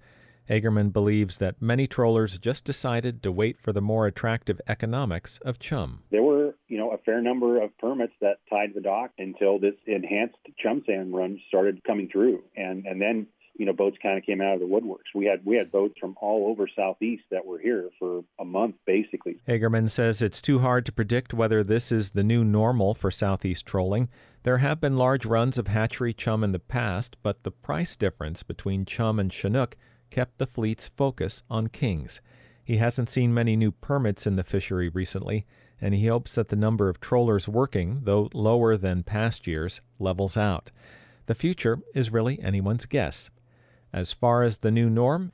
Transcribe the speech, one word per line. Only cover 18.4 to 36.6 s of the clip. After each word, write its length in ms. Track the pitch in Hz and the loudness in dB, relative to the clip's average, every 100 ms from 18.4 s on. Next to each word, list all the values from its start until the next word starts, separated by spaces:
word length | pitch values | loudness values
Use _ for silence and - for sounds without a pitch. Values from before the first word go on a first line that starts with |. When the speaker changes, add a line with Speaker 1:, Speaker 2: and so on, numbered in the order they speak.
Speaker 2:
month, 320 | 90 95 113 - - | -6 -2 -2 -2 0
basically. 540 | 98 104 - - - - | 0 0 -6 -8 -10 -4
Speaker 1:
Hagerman 420 | 117 113 113 110 | 0 2 2 0
says 320 | - 117 107 | 2 0 2
it's 200 | 110 - | -2 -2
too 180 | - 135 | 0 2
hard 260 | 127 123 117 | 4 2 0
to 40 | |
predict 420 | - 107 120 - | -4 0 0 -2
whether 300 | 117 113 110 | 0 2 4
this 260 | 98 113 - | 4 2 2
is 220 | 113 101 | 0 0
the 120 | 104 | 0
new 200 | 104 117 | 2 4
normal 500 | 110 107 110 123 98 | 4 4 4 4 2
for 180 | 110 98 | 2 -2
Southeast 540 | - 101 95 95 90 - | 0 0 0 -2 -4 -4
trolling. 440 | 98 92 104 123 - - _ | -2 0 0 -2 -6 -20 _
There 160 | 127 127 | 0 2
have 240 | 143 160 | 2 0
been 160 | 147 135 | 0 2
large 280 | 127 135 110 | 2 2 2
runs 320 | 113 123 127 | 2 2 0
of 100 | 104 | 0
hatchery 460 | 107 110 - 120 | 0 0 -2 -4
chum 300 | 110 - 110 | -2 -2 0
in 80 | 107 | 0
the 80 | 90 | -2
past, 560 | - 127 113 90 - - | -4 -2 -2 -2 -6 -6
but 200 | 104 101 | -6 -4
the 80 | 107 | -8
price 440 | - - 147 170 - | -12 -6 -4 -4 -2
difference 480 | 98 - 78 85 | -2 -2 -8 -8
between 400 | - - 98 98 | -10 -6 -2 -2
chum 360 | 95 - 113 110 | -4 -2 0 2
and 120 | 95 | 0
Chinook 460 | - 101 123 123 - _ _ _ | -2 -2 0 -2 -6 _ _ _
kept 280 | - 123 - | -4 -4 -4
the 80 | 135 | -6
fleet's 440 | - 110 110 - - | -2 -2 -4 -8 -2
focus 460 | 139 127 92 - - | -2 0 -6 -6 -6
on 180 | 110 113 | -4 -4
kings. 540 | - 127 82 62 - - _ - _ | -2 -2 -2 -6 -14 -16 _ -20 _
He 140 | - 110 | -2 0
hasn't 320 | 117 - 117 | 2 0 -2
seen 240 | - 120 | 0 2
many 220 | 117 117 110 | 2 2 2
new 160 | 107 | 2
permits 560 | - - 143 117 98 107 | 0 -4 0 0 -2 -2
in 80 | 95 | -2
the 80 | |
fishery 460 | 90 98 - 92 87 | 0 -4 -2 -2 -2
recently, 560 | 90 92 95 - 107 - _ _ _ | -4 -4 -6 -4 -6 -6 _ _ _
and 140 | 101 101 | 0 2
he 100 | 113 | 2
hopes 300 | 117 - - | 0 -2 -4
that 140 | 107 | 0
the 60 | |
number 320 | 104 | 0